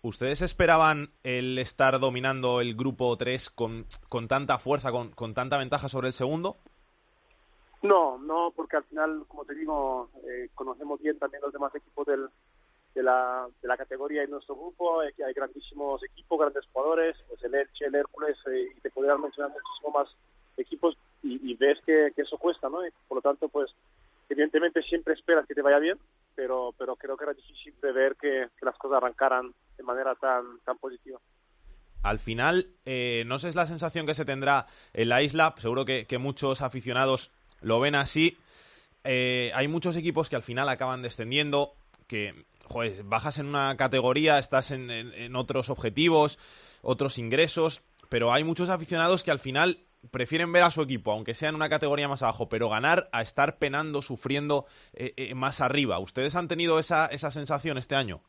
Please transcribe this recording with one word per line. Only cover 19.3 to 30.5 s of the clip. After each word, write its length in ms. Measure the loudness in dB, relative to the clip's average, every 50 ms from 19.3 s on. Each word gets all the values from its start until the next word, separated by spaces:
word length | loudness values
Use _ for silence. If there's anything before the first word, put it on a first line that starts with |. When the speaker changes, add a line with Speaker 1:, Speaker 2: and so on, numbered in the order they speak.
| -6 -6 -8 -6
Speaker 2:
muchísimo 400 | -8 -12 -14 -14 -14 -10 -8 -2
más 180 | 0 0 -2 -2 _ _ _ _ _ _ _ _ _
equipos, 400 | -8 -8 _ -6 0 0 0 0 _ _ _ _ _ -8
y, 280 | -6 -6 -6 -6 -8
y 40 | -2
ves 240 | 2 4 4 4 2 _
que, 260 | 4 6 6 6 4 2
que 80 | -2 -4
eso 140 | -4 -6
cuesta, 320 | -2 -2 -2 -2 -2 -6 -6
¿no? 160 | -6 -6 -8
Y 40 | -8 _ _ _
por 100 | _ -6
lo 40 | 0
tanto, 280 | 2 0 0 _ -4 -2
pues, 220 | -2 -2 -4 -4 _ _ _ _ _ _ _ _ _ _ _ _
evidentemente 520 | 0 0 0 2 2 2 2 2 0 0 -2
siempre 300 | 0 -4 -2 0 -2 -4
esperas 340 | -2 _ 4 4 4 4
que 60 | _ -4
te 80 | 2
vaya 180 | 4 6 6 6
bien, 200 | 4 2 -2 -4 _ _ _ _ _ _ _
pero, 380 | -8 -4 -2 -2 -2 -4 -6 -8
pero 180 | _ -8 -8 -8
creo 220 | _ -8 -8 -8
que 60 | -6 -6
era 100 | -6 -8
difícil 400 | -8 _ -20 -20 -20 -20 -20 _ _
prever 360 | -2 0 2 4 4 4 2
que, 320 | _ -2 0 0 0 -2 -6 _
que 80 | _ -4
las 120 | -4 -4
cosas 200 | _ -4 2 2
arrancaran 560 | 2 2 2 0 2 2 2 2 2 -2 -4 -14 _ _ _ _
de 60 | -12 -6
manera 320 | -6 -4 -2 -2 -2 -2
tan, 440 | _ 0 0 0 0 -2 -6